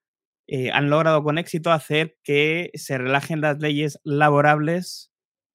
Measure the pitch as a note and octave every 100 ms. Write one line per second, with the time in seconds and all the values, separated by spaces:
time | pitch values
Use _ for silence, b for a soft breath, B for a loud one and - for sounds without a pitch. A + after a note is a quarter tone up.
0 | _ _ _ _ - C#3 B2+ - C#3+ D3+
1 | D#3+ D#3 D3 D3+ E3 E3+ D#3+ D#3+ - D3+
2 | D#3+ - - C#3+ D3+ D#3+ F3 D#3 - C3+
3 | B2+ C#3 - D#3+ D3+ D3 D3+ D3 D3+ -
4 | - C#3+ D3+ C#3+ D3 D3+ D3+ E3+ F3 -
5 | - _ _ _ _